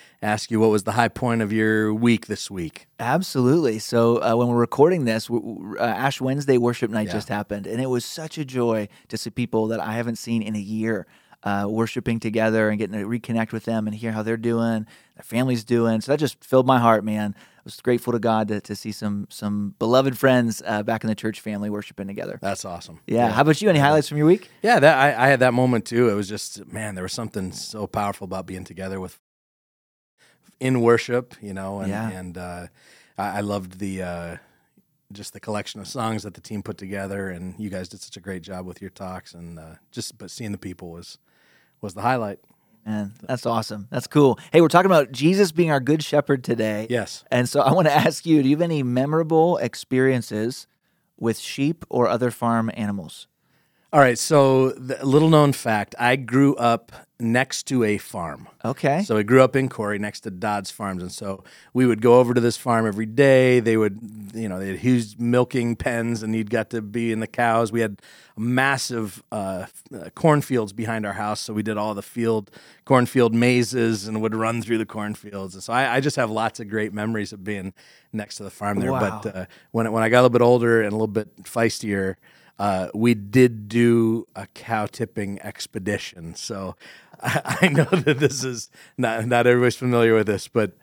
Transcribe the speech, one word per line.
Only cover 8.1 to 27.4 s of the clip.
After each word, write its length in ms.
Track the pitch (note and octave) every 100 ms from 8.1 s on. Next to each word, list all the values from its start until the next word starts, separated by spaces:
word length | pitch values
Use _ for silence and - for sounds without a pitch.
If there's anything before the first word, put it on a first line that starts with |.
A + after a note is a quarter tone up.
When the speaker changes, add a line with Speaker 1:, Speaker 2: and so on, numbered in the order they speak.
| - D#3+ -
Speaker 2:
a 80 |
joy 420 | C#3 B2+ A#2 A2 G#2 - _
to 80 | A2+
see 140 | -
people 360 | A2+ A#2+ A2+ A2
that 120 | A2+
I 140 | E2+
haven't 220 | A2+ A#2 A2+
seen 260 | - A#2
in 120 | G#2
a 40 | G#2+
year, 460 | G2 A2 A2 G#2+ - _ _ _
uh, 220 | G2+ G2+ G2+
worshiping 540 | A2 A2+ - A#2 A#2
together 480 | A2+ A2 A2 A2 G#2+
and 100 | G#2+
getting 220 | G#2 G#2+
to 60 | G2+
reconnect 440 | A#2 - A2+ A2
with 140 | A2+
them 220 | - A2+ G#2+
and 100 | G#2+
hear 160 | A#2
how 100 | A2
they're 140 | G#2+ A2+
doing, 500 | A#2 A#2 A#2 A2+ G#2+ - _ -
their 80 |
family's 400 | - A2+ C3 A#2+
doing. 380 | G#2+ A#2 A2+ A2
So 100 | G#2+
that 60 | D3
just 260 | D3 -
filled 220 | - C3 B2+
my 120 | C3
heart, 240 | A#2 A2
man. 320 | G#2+ G#2+ G#2 -
I 240 | - _
was 160 | - -
grateful 320 | - B2 -
to 60 | A#2
God 260 | A2+ A2 G#2+
to, 120 | G#2
to 140 | - G#2
see 140 | A2
some, 340 | G#2 G#2+ G2+ G2
some 460 | - G#2+ G#2 G2+ -
beloved 360 | A#2 B2+ C3+ A#2+
friends, 440 | C3+ B2+ A#2 G#2+ -
uh, 160 | G#2+
back 180 | G#2+ A2
in 40 | A2+
the 60 | G#2+
church 240 | A2 G#2
family 280 | A2 G#2 G#2
worshiping 360 | G#2 G#2 - G2
together. 300 | G2+ - G2+
Speaker 1:
That's 220 | G2 G2
awesome. 360 | G2 F2 - D#2+ -
Speaker 2:
Yeah. 180 | A2+ A#2
Speaker 1:
Yeah. 40 |
Speaker 2:
How 100 | G#2+
about 180 | D3 D3+
you? 60 | G#3
Any 100 | D#3+
Speaker 1:
Yeah. 40 | C#3+
Speaker 2:
highlights 220 | D3+ C#3+
from 100 | D3
your 80 | D3+
week? 240 | F#3+ - _
Speaker 1:
Yeah, 160 | G#3 A3+
that 160 | C#3+ C#3+
I, 280 | C#3+ A#2 C3
I 20 |
had 120 | C3+
that 120 | B2+
moment 300 | A#2+ B2+ A#2+
too. 240 | - A#2 A#2+
It 60 |
was 140 | G2+ G2
just, 360 | G#2 - - -
man, 220 | G#2+ A2 F#2
there 60 |
was 80 | F#2
something 380 | - A2 G#2